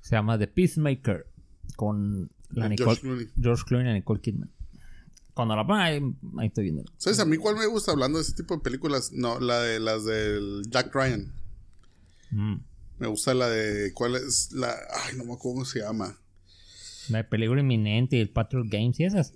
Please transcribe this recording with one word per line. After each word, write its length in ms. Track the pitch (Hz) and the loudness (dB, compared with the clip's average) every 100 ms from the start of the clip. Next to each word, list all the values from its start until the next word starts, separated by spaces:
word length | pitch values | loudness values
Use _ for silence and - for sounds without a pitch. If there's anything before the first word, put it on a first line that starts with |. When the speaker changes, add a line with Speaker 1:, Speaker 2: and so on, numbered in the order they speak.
Speaker 1:
se 140 | - | 2
llama 240 | 113 107 113 | 2 4 2
The 80 | 104 | 2
Peacemaker 800 | - 180 - 151 131 - 87 - - - - - - | 4 4 4 0 0 0 -2 -4 -20 -20 -16 -14 -4
con 540 | 107 104 101 101 90 _ - | -2 0 0 -2 -6 _ -8
la 120 | - | -2
Speaker 2:
Con 60 | 107 | 0
Speaker 1:
Nicole, 160 | 104 120 117 | 2 4 2
Speaker 2:
George 40 | |
Clooney. 280 | 131 127 113 - | 0 -6 -2 2
Speaker 1:
George 240 | 120 120 - | 4 2 2
Clooney 240 | 123 127 | 2 2
y 40 | |
Nicole 260 | 107 - 107 | 0 0 -2
Kidman. 300 | - 101 - - - - - - - - - | 0 -4 -8 -12 -14 -14 -18 -18 -20 -20 -16
Cuando 220 | - 113 107 | -4 0 0
la 100 | 110 | 2
pongan, 160 | 208 | 4
ahí, 180 | 175 147 143 - - - | 4 2 -2 -4 -10 -2
ahí 80 | 110 | -2
estoy 160 | - | 0
viendo. 200 | 98 78 - - | -2 -2 -8 -6
Speaker 2:
¿Sabes 200 | - 208 | 0 2
a 40 | |
mí 120 | 180 160 | 4 2
cuál 180 | 208 214 | 2 2
me 100 | 214 | 2
gusta 260 | 226 196 | 0 0
hablando 260 | 156 131 156 | 2 2 2
de 60 | |
ese 100 | 151 | 0
tipo 200 | - 170 170 | -4 -2 -2
de 40 | |
películas? 520 | 131 131 160 139 - | -2 -2 0 -2 -2
No, 280 | - 120 117 | -2 -2 0
la 200 | 123 120 | 2 2
de, 200 | 120 113 | 2 0
las 240 | 110 110 | 0 0
del 580 | 107 110 107 104 104 101 104 | 0 0 0 -2 -2 -6 0
Jack 260 | 127 127 | 2 2
Ryan. 380 | 139 131 120 - - - - - - - _ - - - | 2 0 0 -4 -8 -10 -10 -18 -20 -20 _ -20 -20 -6
Speaker 1:
Mm. 260 | 104 104 104 - - - - | -2 -2 -4 -8 -18 -18 -8
Speaker 2:
Me 80 | 120 | -6
gusta 260 | 104 - | -2 0
la 160 | 127 123 | 2 2
de, 440 | 113 107 104 101 | 0 0 0 -2
¿cuál 220 | - 120 123 | -2 -2 -2
es? 360 | 131 - - | 0 -2 -2
La, 160 | 135 123 113 - - - | -2 -4 -4 -6 -6 -6
ay, 100 | 131 | -8
no 80 | |
me 80 | 120 | -8
acuerdo 220 | 120 127 | -6 -4
cómo 100 | 127 | -4
se 160 | 135 123 | -4 -4
llama. 380 | 104 113 95 98 _ - - - - - - - - | -4 -4 -4 -8 _ -20 -20 -20 -20 -20 -18 -16 -4
Speaker 1:
La 100 | 110 | -2
de 60 | |
Peligro 340 | 113 110 110 131 | 0 0 2 2
Inminente 580 | 139 117 107 107 123 135 | 4 2 4 2 4 4
y 40 | |
el 80 | 107 | 2
Patriot 360 | - 110 131 113 | 0 0 0 0
Games 320 | 104 117 123 | 2 2 2
y 40 | |
esas. 280 | 170 202 147 | 2 2 0